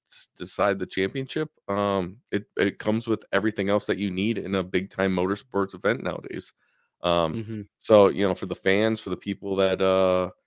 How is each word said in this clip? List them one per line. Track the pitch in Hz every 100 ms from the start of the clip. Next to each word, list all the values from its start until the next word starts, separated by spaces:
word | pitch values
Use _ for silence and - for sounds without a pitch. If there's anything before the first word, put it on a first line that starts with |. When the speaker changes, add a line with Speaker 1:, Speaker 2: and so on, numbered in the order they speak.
| _
Speaker 1:
just | - - -
decide | 90 - 101 101
the | 92
championship, | - 98 135 135 156 156 _ -
um, | 101 101 98 87 104 _
it, | 104 104 -
it | 101 -
comes | 107 110 117
with | 107 -
everything | 98 110 - 98
else | 101 -
that | 92
you | 101
need | 90 107 104
in | 87
a | 98
big | 90 92 98
time | - 95
motorsports | 92 92 101 - 98 95
event | 90 101 120
nowadays. | 90 82 - - - - _ _ _ _
Um, | 87 87 80 95
Speaker 2:
Mm-hmm. | 107 107 98 _
Speaker 1:
so, | - 107 98
you | 76 98
know, |
for | 92 95
the |
fans, | 90 95 98 110 110
for | -
the | 90
people | 101 95 98 95
that, | 95 92
uh, | 95 95 92 92 92 -